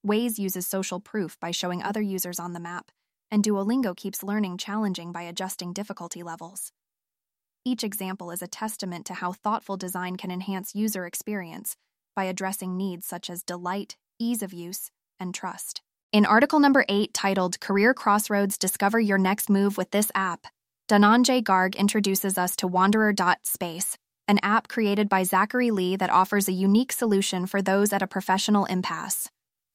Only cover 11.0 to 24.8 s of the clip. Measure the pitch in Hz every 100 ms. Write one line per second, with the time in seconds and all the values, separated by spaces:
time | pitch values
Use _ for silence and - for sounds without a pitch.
11 | 175 - - 208 170 160 214 - _ _
12 | _ - 190 185 190 196 185 185 196 175
13 | - 175 - 175 - 175 180 196 202 -
14 | _ _ 233 233 196 175 170 190 - -
15 | _ _ 180 175 185 - - - - _
16 | _ 214 208 214 285 311 285 277 - 202
17 | 214 - 202 196 185 180 - 196 220 262
18 | - 208 214 208 202 196 190 - 202 226
19 | 214 190 190 196 - 196 202 202 185 202
20 | 214 - 190 170 - - _ _ - 208
21 | 208 226 254 254 220 185 185 190 202 220
22 | 202 190 196 190 180 - 185 180 190 220
23 | 214 202 180 - - - 175 165 - -
24 | _ _ - 208 202 220 - -